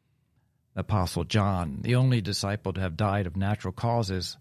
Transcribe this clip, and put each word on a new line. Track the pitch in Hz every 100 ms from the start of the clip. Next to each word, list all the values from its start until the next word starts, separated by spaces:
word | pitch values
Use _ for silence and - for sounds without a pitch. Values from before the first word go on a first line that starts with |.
| _ _ _ _ _ _ _
The | 95
Apostle | 87 107 87 85
John, | 80 107 98 92 82 67
the | 110 123
only | 131 120
disciple | 95 98 98 104 98
to | 92
have | 95 82
died | 104 101 90
of | 92
natural | 98 107 95
causes, | - 120 117 95 92 82 -